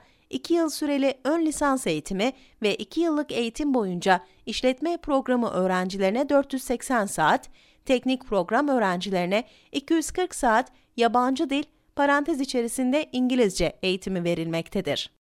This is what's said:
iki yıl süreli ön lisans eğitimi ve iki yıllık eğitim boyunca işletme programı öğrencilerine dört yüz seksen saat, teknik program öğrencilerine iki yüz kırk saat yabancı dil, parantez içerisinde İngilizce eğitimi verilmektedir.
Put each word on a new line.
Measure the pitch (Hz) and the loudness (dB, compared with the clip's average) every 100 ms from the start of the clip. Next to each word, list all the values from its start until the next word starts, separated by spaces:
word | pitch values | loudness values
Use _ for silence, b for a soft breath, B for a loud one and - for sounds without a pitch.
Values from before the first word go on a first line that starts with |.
| b b - | b b -12
iki | 254 - | -8 0
yıl | 339 330 | 2 2
süreli | - 302 277 269 254 | -2 -2 0 0 0
ön | 262 330 320 | -2 0 0
lisans | 285 294 262 208 | 0 0 0 0
eğitimi | 156 - 190 233 b b _ | -2 -4 -2 -2 b b _
ve | 214 - | -2 -2
iki | 214 - | -4 0
yıllık | 339 302 294 | 0 0 -2
eğitim | - 233 226 302 | -2 -4 -2 0
boyunca | 254 196 175 196 185 B B - | 0 0 0 2 2 B B -10
işletme | 220 254 262 320 339 | -2 0 0 -2 -4
programı | 302 269 262 247 226 | -2 -2 0 0 0
öğrencilerine | - 185 185 185 190 190 220 285 | 0 0 0 -2 -2 0 0 2
dört | 285 277 | 2 2
yüz | 262 | -4
seksen | - 240 - 247 208 | -4 -6 -2 -2 0
saat, | - 151 233 - b b b - | 2 2 2 -2 b b b 0
teknik | 254 254 262 - | 0 0 -4 -2
program | 196 175 226 294 | -2 0 0 2
öğrencilerine | 262 202 180 185 190 175 202 b b b | 2 2 0 -2 -2 0 -2 b b b
iki | 285 - | -8 0
yüz | 330 302 | 0 0
kırk | - 359 - | -4 -4 -2
saat | 254 220 262 b b - | 2 2 0 b b 0
yabancı | 233 240 247 262 311 | 2 2 2 0 -2
dil, | 277 302 _ _ - | -2 -4 _ _ 0
parantez | 285 285 294 294 | 2 2 0 -2
içerisinde | 269 254 233 - 254 285 302 | -2 -2 -2 -2 0 0 0
İngilizce | 254 254 254 214 - 165 - | -2 0 2 2 2 -2 -2
eğitimi | 190 185 196 190 | -2 -2 -4 -2
verilmektedir. | 170 170 165 165 165 202 151 135 - _ | -2 -2 -2 -4 -4 -4 -2 -2 -6 _